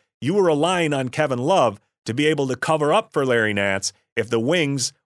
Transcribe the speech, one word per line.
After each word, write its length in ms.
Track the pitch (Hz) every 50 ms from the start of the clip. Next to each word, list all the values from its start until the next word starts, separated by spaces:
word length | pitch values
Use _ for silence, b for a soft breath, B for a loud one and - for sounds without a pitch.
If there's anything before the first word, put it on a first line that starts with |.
| _ _ _ _
you 140 | - 135 185
were 80 | 208 190
relying 500 | 175 156 143 151 175 185 175 170 151 147
on 160 | 139 135 123
Kevin 300 | - - 156 143 131 120
Love 420 | 123 151 190 180 139 113 98 98 _ _ _ _ _
to 80 | - 113
be 140 | 123 147
able 200 | 151 156 147 139
to 80 | 131 127
cover 380 | 120 - - 160 156 151 147 156
up 180 | 214 220 -
for 140 | - 156 139
Larry 280 | 131 120 117 110 107 104
Nance 380 | 98 101 101 98 98 - - - _ _ _ _
if 140 | - 107 113
the 100 | 120 113
wings 540 | 113 131 170 180 156 139 139 135 123 - - _ _